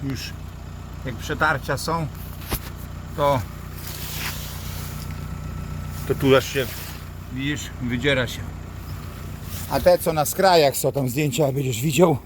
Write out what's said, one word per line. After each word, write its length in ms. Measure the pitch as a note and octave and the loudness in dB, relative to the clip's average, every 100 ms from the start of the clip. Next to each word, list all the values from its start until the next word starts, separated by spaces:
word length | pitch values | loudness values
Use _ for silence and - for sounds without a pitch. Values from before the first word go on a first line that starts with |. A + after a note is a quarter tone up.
| C#3 | -2
już 220 | B2+ - - - - - - - - | -4 -6 -10 -10 -12 -12 -12 -12 -8
jak 100 | C3+ | -8
przetarcia 600 | A#2 - D3+ D#3 C#3 - C3+ | -6 -4 2 4 4 0 -2
są, 300 | - E3 D3+ - - - - - - - - - - - | 0 0 -2 -6 -10 -10 -4 -4 -4 -10 -10 -10 -8 2
to, 240 | C#3+ C#3 - - - - - - - - - - - - - - - - - - - - - - - - - - - | 4 4 0 -10 -10 -10 -10 -8 -8 -6 -4 -6 -8 -8 -8 -6 -6 -8 -8 -8 -6 -6 -6 -6 -6 -6 -6 -6 -2
to 60 | |
tu 220 | C#3 C#3 C3 | 2 8 6
aż 160 | - | 6
się, 140 | C#3 A#2 - - - - - - | -2 -2 -4 -8 -10 -10 -12 -10
widzisz, 380 | B2+ C#3 D3 - - | -4 -4 -4 -6 -6
wydziera 440 | B2 B2 C#3 C3+ A#2 | -2 0 2 4 2
się. 140 | - - - - - - - - - - - - - - | -2 -8 -8 -10 -10 -10 -10 -10 -10 -10 -10 -10 -8 -2
A 100 | C#3 | 4
te, 180 | F3 F3+ | 6 6
co 140 | F3+ | 4
na 120 | D#3+ | 0
skrajach 520 | C#3+ - F#3+ F3 C#3+ B2 | 0 4 6 8 6 4
są, 160 | C#3+ | 0
tam 160 | C#3 B2+ | 2 0
zdjęcia 440 | A#2+ D3+ C3 C#3+ | 2 0 4 2
będziesz 280 | C3 C3 A2 | 2 0 0
widział 380 | D3 C#3+ F3 C3 | 0 6 6 6